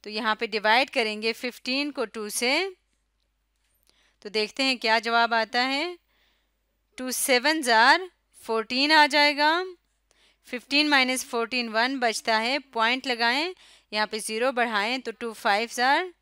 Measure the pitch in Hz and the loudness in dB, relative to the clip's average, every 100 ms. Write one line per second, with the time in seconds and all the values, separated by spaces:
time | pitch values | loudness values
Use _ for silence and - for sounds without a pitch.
0 | 208 214 226 214 233 214 208 233 269 269 | -8 -4 -2 -2 -2 0 4 4 4 0
1 | 220 214 220 220 247 - - 262 294 277 | -2 -2 -4 -4 -8 -8 -6 -4 -4 -6
2 | 220 226 208 - 240 294 381 370 _ _ | -8 -8 -8 -4 0 0 -2 -8 _ _
3 | _ _ _ _ _ _ _ _ _ _ | _ _ _ _ _ _ _ _ _ _
4 | _ _ 208 208 208 - 269 247 226 226 | _ _ -6 -4 -4 -2 -2 0 0 0
5 | 226 233 233 233 220 247 254 277 339 349 | 2 2 2 0 0 -2 -2 -2 -6 -10
6 | _ _ _ _ _ _ _ _ _ - | _ _ _ _ _ _ _ _ _ -12
7 | 254 240 - 254 269 320 247 220 247 330 | -8 -4 2 2 2 0 2 4 6 4
8 | 370 _ _ _ - 226 214 247 285 311 | 0 _ _ _ -6 -4 -2 -2 4 6
9 | 294 294 294 285 302 330 370 349 _ _ | 6 4 2 4 2 2 -4 -12 _ _
10 | _ _ _ _ - 247 _ 285 302 285 | _ _ _ _ -14 -14 _ 0 4 2
11 | 254 254 - 240 226 247 233 214 247 269 | 2 -2 -4 -4 -2 -4 -2 0 0 0
12 | 240 214 - 220 226 285 - 233 220 254 | -2 -2 0 0 0 -4 -6 -2 0 0
13 | 262 240 233 262 339 370 - _ _ 214 | -4 -2 0 0 -4 -8 -20 _ _ -4
14 | 214 214 208 220 254 240 247 214 214 254 | -4 -4 -6 -2 -2 0 -2 0 -2 -4
15 | 240 214 233 214 226 202 233 - 254 294 | -8 -10 -12 -4 0 0 -2 -2 0 0
16 | 370 - | -2 -12